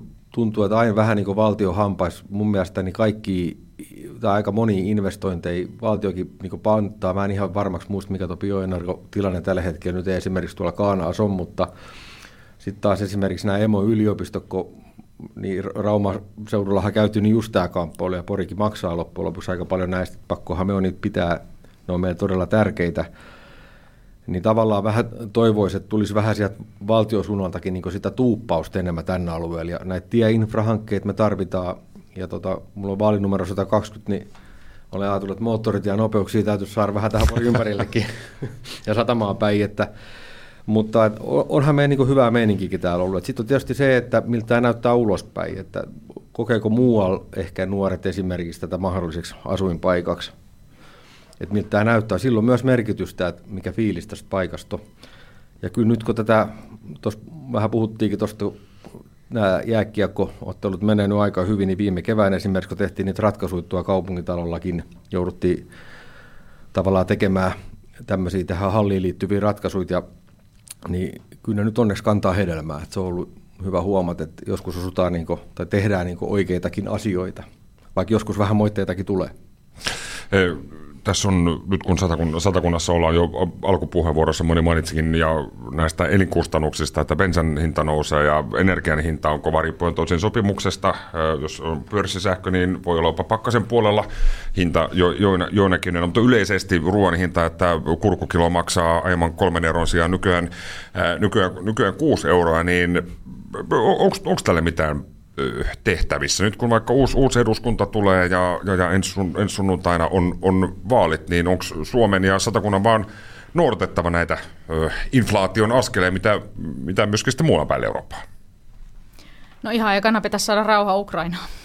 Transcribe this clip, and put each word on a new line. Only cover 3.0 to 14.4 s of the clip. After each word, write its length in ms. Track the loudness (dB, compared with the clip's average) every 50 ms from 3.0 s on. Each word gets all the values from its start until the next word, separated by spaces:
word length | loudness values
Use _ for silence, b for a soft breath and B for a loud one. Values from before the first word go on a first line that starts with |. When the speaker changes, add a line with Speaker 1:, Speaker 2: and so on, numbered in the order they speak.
| 0 0 0 -2 -4 -4 -2 -2 -2 -4 -6 -10 -16 -20 -20 -20 -18 -18 -18 -18 -18 -18 -12 -4
Speaker 1:
tai 120 | -2 0 0
aika 200 | 0 0 0 0
moni 380 | 0 2 2 2 0 0 0
investointeja 800 | 0 0 -2 -2 -6 -4 -4 -4 -4 -4 -4 -4 -4 -4 -4 -6 -10 -6 -2
valtiokin 540 | -2 -2 0 -2 -4 -4 -4 -8 -10 -10 -12 -12
niinku 160 | -12 -12 -4
panttaa. 560 | 0 2 2 2 0 -2 -6 -4 -4 -2 -2
Mä 100 | -2 -2
en 60 | -2
ihan 240 | -2 -2 -4 -2 -2
varmaksi 360 | -2 -2 -2 -4 -6 -8 -8
muista, 220 | -8 -8 -6 -6 -6
mikä 140 | -6 -6
tuo 100 | -6 -6
bioenergotilanne 1040 | -6 -4 -4 -4 -2 -4 -4 -4 -6 -4 -6 -8 -8 -10 -8 -4 -2 -2 0 -2 -2
tällä 220 | -2 -2 -2 0 -2
hetkellä 340 | -4 -6 -4 -6 -6 -4
nyt 120 | -4 -2 -2
ei 80 | -2
esimerkiksi 400 | -2 -2 -2 -4 -4 -4 -6 -6
tuolla 160 | -4 -4 -4 -2
Kaanaassa 500 | 0 0 2 2 0 0 -2 -2 0 0
on, 80 | 0
mutta 380 | 0 -2 -4 -6 -4 -4 -4 -4 B B B B B B B B B B B B B B B B B B
sit 220 | -12 -12 -10 -2
taas 220 | 0 0 2 2 0
esimerkiksi 440 | -4 -2 -2 -2 -2 -2 -2 -2
nämä 120 | -2 0 2
emo-yliopistot, 840 | 2 2 2 2 2 2 2 2 2 2 0 -2 -6 -8 -8 -10